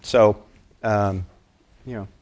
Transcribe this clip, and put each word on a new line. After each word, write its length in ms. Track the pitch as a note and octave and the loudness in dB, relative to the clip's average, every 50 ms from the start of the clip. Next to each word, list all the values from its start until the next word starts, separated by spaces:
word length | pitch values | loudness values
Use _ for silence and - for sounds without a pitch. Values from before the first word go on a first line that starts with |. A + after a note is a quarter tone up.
| - | -12
so, 400 | - - A#2+ A2 G#2+ G2+ - - _ _ _ _ _ _ _ - | -2 2 4 4 4 4 0 -8 _ _ _ _ _ _ _ -6
um, 420 | A2+ G#2+ G#2 G2+ G2 G2 F#2 F2+ - _ _ _ _ _ _ _ _ _ _ _ | -2 -2 0 0 -2 -4 -6 -10 -12 _ _ _ _ _ _ _ _ _ _ _
you 80 | B2+ B2 | -14 -14
know, 140 | G#2+ G2 F#2+ - _ | -14 -14 -14 -18 _